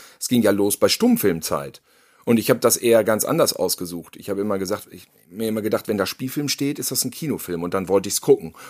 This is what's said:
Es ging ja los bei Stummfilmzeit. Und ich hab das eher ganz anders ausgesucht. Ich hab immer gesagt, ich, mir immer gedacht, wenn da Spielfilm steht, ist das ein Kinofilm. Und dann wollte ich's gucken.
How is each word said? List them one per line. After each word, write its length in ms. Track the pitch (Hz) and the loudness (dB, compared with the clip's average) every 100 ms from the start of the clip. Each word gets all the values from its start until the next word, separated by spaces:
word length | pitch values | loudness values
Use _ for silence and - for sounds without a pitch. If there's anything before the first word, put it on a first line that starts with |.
| - - | -20 -12
Es 100 | - | 0
ging 140 | 123 | 2
ja 80 | 104 | 4
los 280 | 101 101 - | 2 2 2
bei 100 | 101 | 2
Stummfilmzeit. 920 | - 247 233 101 82 - 76 71 - _ _ _ _ | 4 2 4 2 0 -2 -4 -6 -14 _ _ _ _
Und 140 | - 117 | 0 2
ich 120 | 107 | 2
hab 100 | 117 | 4
das 160 | 120 - | 2 2
eher 280 | 117 113 | 4 4
ganz 200 | 104 110 | 4 0
anders 300 | - 160 131 | 0 0 0
ausgesucht. 640 | - 90 - 90 87 - - | 0 -2 -4 -8 -10 -14 -14
Ich 120 | 101 | -8
hab 80 | 98 | -4
immer 220 | 107 98 | -4 -4
gesagt, 300 | 92 101 - | -4 -6 -10
ich, 180 | 90 - _ _ | -20 -20 _ _
mir 180 | 95 113 | -6 -4
immer 140 | 110 | -2
gedacht, 260 | 107 107 - | -2 -2 -2
wenn 80 | 104 | -2
da 80 | |
Spielfilm 460 | 92 - 131 151 143 | -2 -4 -8 -4 -4
steht, 280 | - 143 143 | -2 -4 -4
ist 120 | 135 | -4
das 120 | 127 | -4
ein 60 | 127 | -4
Kinofilm. 520 | - 156 95 - 85 | -6 -6 -6 -6 -6
Und 100 | 87 | -4
dann 160 | 98 90 | -2 2
wollte 200 | 98 98 | 2 2
ich's 120 | - | 0
gucken. 340 | - 135 80 - | 2 2 0 -16